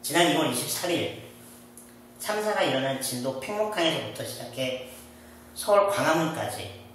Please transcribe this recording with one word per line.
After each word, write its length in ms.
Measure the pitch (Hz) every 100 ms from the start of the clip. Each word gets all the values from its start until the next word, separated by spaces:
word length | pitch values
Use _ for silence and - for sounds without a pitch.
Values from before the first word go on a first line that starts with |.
지난 280 | - 165 170
이월 200 | 151 147
이십삼 400 | 123 - - 175
일 320 | 175 - - - - - - - - - - - -
참사가 420 | - 208 214 190
일어난 400 | - 131 135 135
진도 380 | - 123 127 131
팽목항에서부터 840 | - 208 214 190 165 - - -
시작해 640 | 113 - 120 131 127 - - - - - - - - -
서울 340 | - 202 -
광화문까지 920 | - 156 160 160 - - - - - -